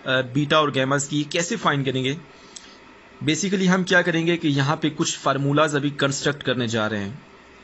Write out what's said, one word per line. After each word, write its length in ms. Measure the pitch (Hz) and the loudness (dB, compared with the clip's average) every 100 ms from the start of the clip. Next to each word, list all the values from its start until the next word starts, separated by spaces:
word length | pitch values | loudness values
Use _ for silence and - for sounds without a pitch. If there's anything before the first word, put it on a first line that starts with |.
| - | -2
बीटा 540 | 131 123 135 147 156 | 0 0 -2 2 4
और 100 | 147 | 4
gammas 320 | 131 131 139 | 2 0 0
की, 200 | - 147 | 0 -4
कैसे 320 | 147 180 175 233 | -2 -4 -2 -2
find 300 | 170 143 135 | 0 0 0
करेंगे? 320 | 131 127 160 - - - - - - - - - - | -2 -4 -6 -10 -20 -20 -20 -20 -20 -20 -20 -20 -6
Basically 440 | 131 156 196 196 185 | -4 -2 0 2 2
हम 160 | 185 | 2
क्या 180 | 180 180 | 4 2
करेंगे 360 | 175 165 165 170 | 4 2 0 2
कि 100 | 156 | 2
यहाँ 280 | 139 139 160 | 2 0 0
पे 80 | 156 | -2
कुछ 280 | 147 160 - | -2 -4 -2
formulas 580 | 143 135 139 143 156 147 | -2 0 2 2 2 0
अभी 160 | 143 | -2
construct 520 | 143 139 139 147 143 | -2 -2 0 -2 -2
करने 240 | - 127 117 | -2 -2 -2
जा 200 | 113 107 | 0 -2
रहे 120 | 107 | -2
हैं। 220 | 98 - - - - - | -6 -10 -18 -20 -20 -20